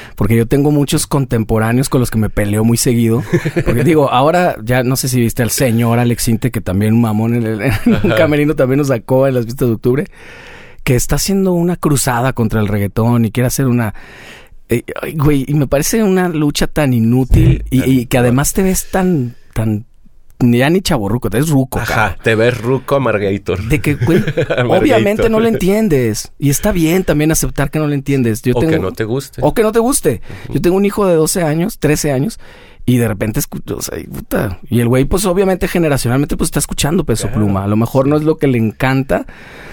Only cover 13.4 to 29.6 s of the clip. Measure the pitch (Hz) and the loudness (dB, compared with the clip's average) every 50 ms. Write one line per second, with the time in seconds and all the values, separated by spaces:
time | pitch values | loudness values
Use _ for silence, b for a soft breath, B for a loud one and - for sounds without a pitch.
13.4 | 123 123 - - 139 127 120 120 117 104 - B B B B B B B B B | -2 -2 0 0 0 0 0 0 -2 -4 -6 B B B B B B B B B
14.4 | B B B - - - 113 123 - - - - - - - 160 135 151 147 139 | B B B -16 -6 -4 -4 -4 -4 -6 -10 -10 -10 -8 -4 0 2 2 2 2
15.4 | 131 - 147 151 139 - 143 139 - - - 226 220 196 185 185 180 175 156 151 | 0 0 0 0 0 2 0 0 0 0 0 2 2 2 2 2 0 0 0 0
16.4 | 151 147 143 - 175 - - 156 151 135 123 117 113 113 123 131 131 - - - | 0 0 0 0 -2 -2 0 0 0 2 2 2 2 2 2 2 2 4 4 4
17.4 | 120 127 131 - - - - 127 127 127 135 127 117 - - 123 123 123 120 135 | 6 4 4 2 0 -2 0 0 2 2 2 2 2 0 0 2 2 2 2 2
18.4 | 147 - - - 190 190 190 - - - - 190 185 185 180 147 123 120 120 - | 0 0 0 0 0 2 0 -2 -2 -4 -2 0 0 2 0 0 -2 -4 -6 -12
19.4 | - - - - 110 110 107 104 110 - - - - - - - - - - - | -18 -10 -6 -4 -2 -2 -2 -4 -6 -10 -20 -20 -20 -20 -20 -20 -20 -16 -4 0
20.4 | 123 120 120 120 131 147 170 190 185 - 165 123 101 98 113 123 - 110 98 117 | 2 4 4 4 4 2 2 2 0 0 -2 -2 0 -2 -2 -2 -2 -2 -2 0
21.4 | 151 165 147 135 131 - - 98 113 104 76 113 107 101 - - - 117 110 107 | 0 2 2 2 2 0 -2 -4 -4 -2 0 0 0 0 -2 -2 -2 0 2 2
22.4 | 113 123 120 113 107 120 135 127 - - 143 139 127 117 107 101 101 98 98 98 | 2 2 0 0 -2 -2 -2 -2 -2 -2 -2 0 0 0 0 0 -2 -2 -2 -4
23.4 | - - 90 92 107 113 156 - - - - - 120 117 160 214 208 160 - 175 | -4 -4 -4 -4 -2 -2 -2 -2 0 -2 -2 0 0 2 2 2 0 0 -2 -2
24.4 | 147 - - - 123 120 165 190 214 302 254 - 214 202 208 220 220 233 220 220 | -2 -2 -2 -2 0 0 2 2 2 2 2 2 2 2 0 0 0 2 2 2
25.4 | 226 226 226 240 185 180 202 220 220 202 147 131 123 113 107 - - - - - | 2 0 0 0 0 0 2 2 2 2 2 2 0 0 -2 -4 -8 -12 -8 -4
26.4 | 143 139 139 - - 208 202 175 160 156 170 190 185 - 160 147 151 160 160 - | -2 0 0 0 0 0 0 2 2 2 2 0 0 0 0 0 2 2 2 0
27.4 | - 147 - - 139 139 - 156 156 147 147 139 131 - 139 135 123 117 107 - | -2 -2 -2 -4 -4 -2 -2 -2 -2 -2 -2 -4 -2 -2 0 0 0 0 -2 -2
28.4 | - 127 120 - 135 160 131 92 92 92 85 - 110 104 120 135 - - - - | 0 0 0 2 2 0 0 0 -2 -4 -4 -6 -6 -4 -4 -6 -6 -8 -6 -2
29.4 | 127 147 - - | -2 0 2 2